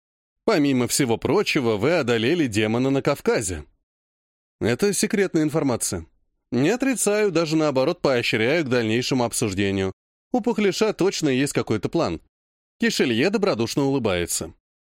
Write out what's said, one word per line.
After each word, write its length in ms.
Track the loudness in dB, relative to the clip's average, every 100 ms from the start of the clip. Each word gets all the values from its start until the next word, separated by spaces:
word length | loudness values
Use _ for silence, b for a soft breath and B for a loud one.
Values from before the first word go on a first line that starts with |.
| _ _ _ _
Помимо 440 | 0 2 2 2 0
всего 300 | 0 0 0
прочего, 580 | 0 0 0 0 0 0
вы 160 | 2
одолели 560 | 0 0 0 2 0 0
демона 420 | 0 0 2 0
на 100 | 0
Кавказе». 640 | 0 -2 0 -2 -2 -8 -12 _ _ _ _ _ _ _ _ _
Это 320 | -2 0 0
секретная 480 | 0 -2 0 0 0
информация. 640 | 0 0 0 -2 -4 -6 -10 _ _ _ _
Не 200 | 0 0
отрицаю, 640 | 0 -2 0 0 2 2
даже 240 | 0 0 2
наоборот 440 | 2 2 0 0
поощряю 640 | 0 0 0 0 2 0
к 40 | 0
дальнейшему 560 | 0 2 0 0 0
обсуждению. 680 | 0 0 -2 0 0 0 -2 -6 _ _ _
У 80 | -2
Пухляша 520 | 0 0 0 2 0
точно 360 | 2 0 0 0
есть 240 | 0 0
какой-то 360 | -2 -2 -2 -2
план. 320 | -2 -2 -4 -10 _ _ _ _ _
Кишелье 500 | -2 0 0 2 0
добродушно 540 | 0 0 0 -2 0
улыбается. 680 | 0 0 0 -2 -2 -6 -8 -14 _ _ _